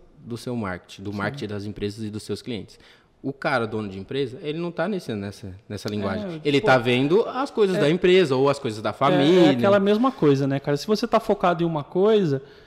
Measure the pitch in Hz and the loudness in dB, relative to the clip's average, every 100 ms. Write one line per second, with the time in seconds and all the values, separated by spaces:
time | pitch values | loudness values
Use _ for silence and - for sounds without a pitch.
0 | - _ 113 117 - 120 98 90 - - | -18 _ -12 -10 -6 -4 -4 -6 -12 -14
1 | 98 101 101 139 107 104 104 98 104 107 | -10 -4 -4 -4 -8 -8 -8 -6 -6 -6
2 | 107 107 - 104 - 107 107 - - _ | -8 -8 -8 -8 -8 -10 -10 -18 -20 _
3 | _ _ 131 - 165 131 113 110 104 95 | _ _ -10 -6 -2 0 -2 -4 -6 -8
4 | 95 131 131 123 151 156 170 165 175 190 | -8 -6 -6 -6 -8 -6 -6 -4 -4 -4
5 | - 107 101 - 98 92 - 104 - 208 | -6 -6 -8 -10 -16 -16 -12 -10 -6 -4
6 | 196 196 196 160 151 139 214 131 120 123 | -4 -4 -6 -6 0 2 4 4 4 2
7 | 143 190 - 254 277 - 202 170 147 175 | 2 2 0 -4 -4 0 0 2 2 2
8 | 180 185 160 131 139 139 123 107 107 - | 4 4 4 4 2 0 -4 -6 -6 0
9 | 135 147 143 185 160 127 196 202 196 214 | 2 4 6 6 6 4 4 4 4 2
10 | 262 - 151 135 139 139 - 147 - 214 | 0 2 2 2 0 -2 -2 -4 -2 -2
11 | 233 220 - 202 180 170 170 156 - 180 | 0 0 0 0 0 0 -2 -4 -4 0
12 | 202 214 170 135 - - | 2 4 2 -2 -6 -20